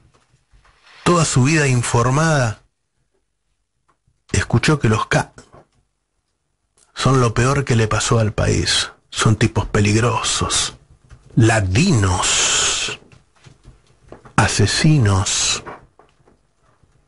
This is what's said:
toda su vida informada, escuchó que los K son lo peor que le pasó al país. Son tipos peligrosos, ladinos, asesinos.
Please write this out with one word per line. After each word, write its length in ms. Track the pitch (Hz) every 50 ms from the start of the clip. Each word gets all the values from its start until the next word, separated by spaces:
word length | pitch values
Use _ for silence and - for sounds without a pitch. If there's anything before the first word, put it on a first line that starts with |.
| _ _ _ _ _ _ _ _ _ _ _ - _ _ _ _ _ - - - -
toda 180 | - 175 170 156
su 200 | - - 135 123
vida 240 | 135 160 156 147 139
informada, 880 | 127 123 113 - - 123 117 123 131 147 160 165 156 143 127 113 101 - _ _ _ _ _ _ _ _ _ _ _ _ _ _ _ _ _ _ _ _ _ _ _ _ _ _ _ _ _ _ _ _ _ _ -
escuchó 460 | - - - - 117 - - 160 143
que 100 | - 117
los 160 | 107 104 -
K 260 | - - 151 - - - - - _ - - - _ _ _ _ _ _ _ _ _ _ _ _ _ _ _ _ _ _ _ _ _ _ _ _ _ -
son 280 | - - 127 135 131
lo 120 | 123 117 110
peor 300 | 120 117 131 139 143 131
que 140 | - 127 113
le 100 | 113 104
pasó 320 | - 107 - - 120 117
al 140 | 110 107 107
país. 580 | - 95 104 104 95 90 - - - - - - _ _ _
Son 240 | - - - 117 110
tipos 320 | - 117 110 - - 101 -
peligrosos, 1080 | - 107 104 104 104 110 110 - 101 95 - - - - - - - - - - - - _ _ - _ _ - - - _ - -
ladinos, 1600 | - 117 110 113 110 98 92 92 120 170 202 165 113 98 95 90 90 - - - - - - - - - - - - - - - - - _ - _ _ _ _ _ - - - _ _ - - _ _ _ _ _ _ - - - - - -
asesinos. 1300 | - 113 95 - - 107 101 - - - 156 156 147 120 101 98 95 98 - - - - - - - - - - - - _ _ _ - _ _ _ _ _ _ _ _ _ _ _ _ _ _ _ _ _ _ _ _